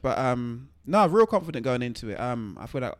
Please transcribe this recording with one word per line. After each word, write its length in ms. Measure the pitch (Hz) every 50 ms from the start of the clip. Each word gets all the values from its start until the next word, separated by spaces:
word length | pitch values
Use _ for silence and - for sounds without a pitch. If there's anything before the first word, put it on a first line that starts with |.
but, 160 | - 131 - -
um, 500 | 131 127 123 123 120 120 117 120 135 - _ _ _
no, 220 | 135 185 214 202
real 180 | 160 180 226 226
confident 400 | 220 226 190 165 160 143 120 -
going 160 | 131 123 123
into 300 | 123 120 113 - 117 107
it. 100 | 98 -
Um, 380 | 120 123 123 117 110 98 - -
I 60 | -
feel 160 | - - 135
like 120 | 127 - -